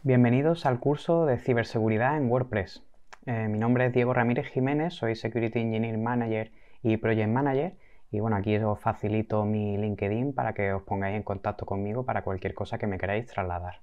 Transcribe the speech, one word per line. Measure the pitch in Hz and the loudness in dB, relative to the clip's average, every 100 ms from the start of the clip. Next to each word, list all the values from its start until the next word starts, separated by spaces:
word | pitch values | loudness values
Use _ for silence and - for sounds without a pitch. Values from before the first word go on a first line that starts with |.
| 139 | 6
Bienvenidos | 127 120 123 151 165 143 | 6 6 6 4 2 0
al | 123 | 2
curso | 139 147 - 170 156 | 0 0 2 2 4
de | 117 | 2
ciberseguridad | - 117 110 117 110 107 127 151 | 2 2 2 0 2 2 2 2
en | 123 | 2
WordPress. | 127 127 107 95 - - - - - - | 0 0 -2 -4 -10 -20 -20 -20 -14 -4
Eh, | 113 107 | -2 -2
mi | 107 | 0
nombre | 117 123 127 | 2 4 4
es | |
Diego | 123 123 | 4 4
Ramírez | 127 120 120 127 | 2 2 2 0
Jiménez, | 135 131 147 160 - | 0 0 0 -2 -2
soy | 113 113 | -4 -2
Security | 110 117 117 120 | -2 -2 0 0
Engineer | 113 110 113 110 | 0 0 -2 -2
Manager | 117 120 117 110 110 - - - | 0 0 0 -2 -4 -12 -20 -4
y | 117 110 | 0 2
Project | 113 110 107 | 2 2 2
Manager. | 120 143 135 170 - - - - | 2 2 0 -2 -8 -20 -20 -8
Y | 107 | -2
bueno, | 110 101 | 0 0
aquí | 101 107 | 2 2
os | 107 104 | 0 0
facilito | 113 107 107 107 107 107 104 | -2 -2 -2 -2 0 0 0
mi | 107 104 101 | 0 -2 -2
LinkedIn | 107 101 101 110 139 | -2 -2 -2 -2 -2
para | 139 117 | -2 -4
que | 110 98 | -2 -2
os | 95 | -2
pongáis | - 98 98 107 | -4 -4 -2 -4
en | |
contacto | 101 95 104 - - | -4 -4 -4 -6 -6
conmigo | 98 101 113 123 | -4 -4 -4 -4
para | 104 | -4
cualquier | 104 95 101 | -4 -4 -6
cosa | - 101 113 | -6 -8 -4
que | 110 | -4
me | 92 | -4
queráis | 92 104 123 | -2 -4 -4
trasladar. | - 92 87 90 - | -6 -4 -6 -8 -14